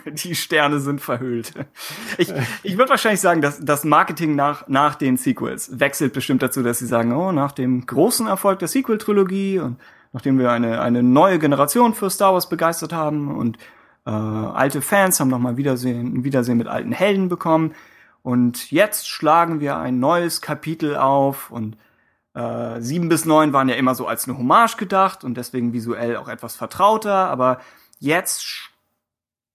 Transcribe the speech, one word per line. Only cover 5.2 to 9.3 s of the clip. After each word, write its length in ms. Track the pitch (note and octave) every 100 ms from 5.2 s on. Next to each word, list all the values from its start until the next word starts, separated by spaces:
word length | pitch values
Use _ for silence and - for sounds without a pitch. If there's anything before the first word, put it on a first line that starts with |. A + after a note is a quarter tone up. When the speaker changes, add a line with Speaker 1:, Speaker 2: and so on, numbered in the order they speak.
| - A#2+ A#2+ C3 - B2
Speaker 2:
wechselt 320 | C#3+ - C#3
bestimmt 280 | C#3 B2 C3
dazu, 200 | B2+ C3+
dass 160 | A#2+ A#2+
sie 80 | A#2+
sagen, 260 | A#2+ A#2
oh, 200 | C3 F#3+
nach 200 | D#3+ C#3
dem 320 | - C3 B2+
großen 420 | B2+ B2+ G3+ - A3
Erfolg 320 | F#3+ G3+ F#3+
der 80 | E3
Sequel-Trilogie 880 | C4+ B3+ G#3+ - G#3 F#3+